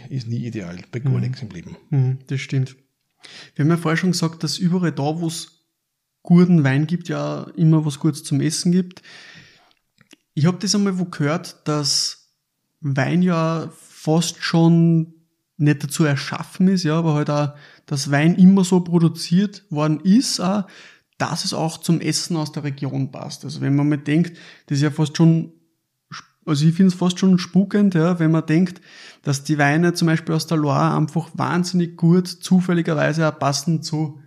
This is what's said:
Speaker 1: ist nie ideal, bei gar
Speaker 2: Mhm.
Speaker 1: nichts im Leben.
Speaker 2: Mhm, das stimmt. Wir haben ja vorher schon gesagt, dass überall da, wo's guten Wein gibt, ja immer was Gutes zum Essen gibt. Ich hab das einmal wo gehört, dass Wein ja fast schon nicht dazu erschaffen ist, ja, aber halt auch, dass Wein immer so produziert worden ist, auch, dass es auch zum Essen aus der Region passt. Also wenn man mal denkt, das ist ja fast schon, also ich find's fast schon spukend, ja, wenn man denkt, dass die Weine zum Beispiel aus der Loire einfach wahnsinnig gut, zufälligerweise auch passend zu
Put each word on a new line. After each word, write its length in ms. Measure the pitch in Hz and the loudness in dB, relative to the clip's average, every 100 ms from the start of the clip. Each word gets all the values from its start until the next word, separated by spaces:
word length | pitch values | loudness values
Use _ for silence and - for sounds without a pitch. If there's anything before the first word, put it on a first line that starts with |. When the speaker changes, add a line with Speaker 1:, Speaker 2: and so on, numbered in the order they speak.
| - | -10
Speaker 1:
ist 180 | 135 113 | -10 -8
nie 160 | 117 120 | -8 -8
ideal, 300 | 110 87 87 - | -10 -10 -14 -12
bei 60 | 120 | -6
gar 120 | 135 | -2
Speaker 2:
Mhm. 60 | 123 | -2
Speaker 1:
nichts 220 | 123 127 | -2 -6
im 60 | 110 | -12
Leben. 260 | - - - _ | -14 -16 -20 _
Speaker 2:
Mhm, 280 | 143 131 131 - | 0 0 -2 -6
das 140 | 135 | -8
stimmt. 360 | - 135 131 - _ _ _ _ - - - | -4 -4 -4 -8 _ _ _ _ -20 -20 -20
Wir 100 | - | -2
haben 60 | 143 | 0
ja 60 | 170 | 0
vorher 200 | 165 165 | 0 -2
schon 160 | 185 | 0
gesagt, 320 | 175 160 165 | -2 -4 -4
dass 140 | 156 - | -8 -4
überall 340 | 180 185 175 | -2 0 -2
da, 280 | 139 143 160 | -2 -4 -4
wo's 380 | 165 - - _ _ _ _ _ _ _ - | -6 -8 -16 _ _ _ _ _ _ _ 4
guten 340 | 175 180 175 | 6 6 4
Wein 240 | 135 135 156 | 4 2 0
gibt, 220 | 175 - | -4 -6
ja 360 | 147 147 147 - - | -6 -6 -8 -10 0
immer 300 | 160 160 151 | 4 4 2
was 120 | 139 | -2
Gutes 240 | 165 143 | -4 -4
zum 200 | - 139 | -4 -2
Essen 280 | 143 160 180 | -2 -2 0
gibt. 300 | 180 180 - - - - - - _ _ _ _ _ _ - _ | 0 0 -10 -20 -20 -20 -20 -20 _ _ _ _ _ _ -20 _
Ich 100 | - | 0
hab 160 | 156 180 | 0 0
das 140 | 208 | -2
einmal 240 | 202 202 185 | 0 0 -2
wo 80 | 175 | -6
gehört, 500 | - 143 170 175 - - | -4 -2 -2 -6 -12 -4
dass 680 | 151 143 - - - _ _ _ _ _ _ | -4 -2 -2 -4 -8 _ _ _ _ _ _
Wein 400 | 147 139 131 165 | -4 -2 0 2
ja 480 | 180 165 160 165 147 - | 2 2 0 -4 -8 -14
fast 640 | - - - 160 160 - | -20 -10 0 0 0 -6
schon 720 | - 170 165 170 165 165 160 _ _ _ _ - | -2 2 4 6 4 2 0 _ _ _ _ -2
nicht 260 | 147 147 | 0 0
dazu 220 | 139 - | -4 0
erschaffen 640 | 156 139 - - 160 - 185 | 0 0 -4 -10 -12 0 2
ist, 140 | 190 | 2
ja, 140 | 170 156 | 0 0
aber 160 | 165 | 0
halt 160 | 147 147 | 0 0
auch, 240 | 147 147 - - - - | -2 -2 -6 -20 -20 -8
dass 240 | 147 143 | -6 -2
Wein 240 | 139 160 | 2 2
immer 280 | 175 185 196 | 6 6 8
so 180 | 185 185 | 4 0
produziert 840 | 175 170 165 165 - 175 202 - _ | 2 2 2 0 0 0 0 -6 _
worden 300 | 147 151 156 | -2 0 0
ist, 380 | 190 214 285 - | 4 4 2 -4
auch, 260 | 180 208 185 - - _ _ _ | -2 -2 -6 -14 -20 _ _ _
dass 300 | 123 165 - | -6 -4 -6
es 80 | |
auch 240 | - 160 - | -4 -6 -6
zum 200 | - 160 | -2 -2
Essen 380 | - 156 - 165 | 0 -4 -4 -6
aus 160 | 151 | -6
der 100 | 151 | -6
Region 480 | 147 139 135 135 131 | -8 -8 -8 -6 -6
passt. 360 | - - - - | -8 -14 -14 -14
Also 160 | 147 | -6
wenn 120 | 135 | -2
man 140 | 139 143 | 0 2
mal 80 | 151 | -2
denkt, 400 | 147 156 175 - - - _ | 0 0 0 -4 -20 -20 _
das 100 | 143 | -2
ist 60 | |
ja 80 | 151 | -2
fast 260 | 143 151 - | 0 -4 4
schon, 340 | 165 165 160 _ _ _ _ _ _ - _ _ | 4 4 -2 _ _ _ _ _ _ -20 _ _
also 220 | - 147 160 | -4 2 2
ich 80 | |
find's 200 | 165 190 | 4 2
fast 240 | 180 180 180 | 2 -2 2
schon 200 | 190 180 | 2 2
spukend, 560 | - 185 196 208 202 | 2 0 2 2 2
ja, 240 | 175 165 175 | 2 0 2
wenn 140 | 160 | 2
man 120 | 160 | 0
denkt, 380 | 156 156 185 - _ - - - | 2 0 0 -4 _ -20 -20 -12
dass 220 | - 139 | -6 -6
die 120 | 139 151 | -2 0
Weine 380 | 143 151 175 | 2 2 0
zum 120 | 170 170 | 2 0
Beispiel 260 | 160 165 | 0 -2
aus 120 | 160 156 | -4 -2
der 120 | 165 | -2
Loire 360 | 147 139 156 | 0 0 0
einfach 360 | 151 156 165 160 | 0 -2 -4 -6
wahnsinnig 640 | - 127 170 180 180 170 170 | -6 -4 -2 -2 -2 -4 0
gut, 320 | 170 180 185 | 2 4 2
zufälligerweise 960 | - - 185 180 175 170 151 143 156 160 | -10 0 2 2 0 0 0 0 0 -2
auch 120 | 151 | 0
passend 440 | 135 143 - 160 - | -2 -2 -2 -4 -4
zu 340 | 156 156 147 | -6 -6 -8